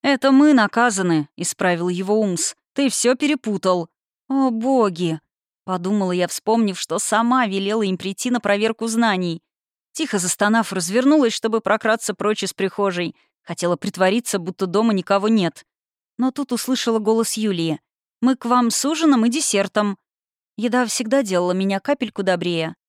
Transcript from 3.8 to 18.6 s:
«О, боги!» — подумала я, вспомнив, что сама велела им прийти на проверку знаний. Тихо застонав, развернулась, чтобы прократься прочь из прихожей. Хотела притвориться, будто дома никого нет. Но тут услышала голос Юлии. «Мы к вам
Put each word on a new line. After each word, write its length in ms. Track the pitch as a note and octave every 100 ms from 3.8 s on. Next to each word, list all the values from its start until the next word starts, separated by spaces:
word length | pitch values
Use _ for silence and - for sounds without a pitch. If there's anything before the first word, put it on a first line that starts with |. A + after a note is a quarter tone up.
| E3 _ _ _ _
«О, 220 | C4+ C4
боги!» — 720 | A3+ A#3+ C4+ G#3+ E3 F3 D#3+ _ _ _ _
подумала 480 | - F#3 F3+ G#3 F#3+
я, 160 | F3+ F3
вспомнив, 500 | - - A3+ G#3+ F3+
что 220 | - E3+
сама 480 | - G#3+ A#3 B3+ A3+
велела 360 | G3 F#3+ A3
им 140 | G3+ F#3
прийти 320 | F#3+ G3 B3
на 120 | A#3+
проверку 460 | G3+ G3+ A3 A3+ A3+
знаний. 540 | A3+ A#3 F#3 F3+ D#3+ _ _ _ _ _
Тихо 260 | - D#4 G3+
застонав, 540 | F3 - G#3 A3+ A3
развернулась, 600 | F#3+ E3+ G#3+ C4 D#4 A#3+
чтобы 280 | - A3+ A3+
прократься 520 | - G#3+ A3+ A3 -
прочь 300 | G3 G#3 G#3+
из 100 | F#3+
прихожей. 600 | - F#3+ - G3+ F3 E3 - _ _
Хотела 340 | - E3+ F3 F3
притвориться, 600 | G3+ F3 F#3+ A3 - G3
будто 280 | E3+ - F#3+
дома 280 | F#3+ A3+
никого 360 | G3 E3+ G3 G#3
нет. 340 | A3+ E3+ - _ _ _ _ _ -
Но 140 | B3+
тут 200 | B3+ C#4+
услышала 480 | A#3+ - B3+ - A3+
голос 340 | G#3 A3+ A3+
Юлии. 460 | - G#3+ F3+ E3 D#3 _ _ _ _
«Мы 140 | B3 B3+
к 100 | A#3
вам 260 | B3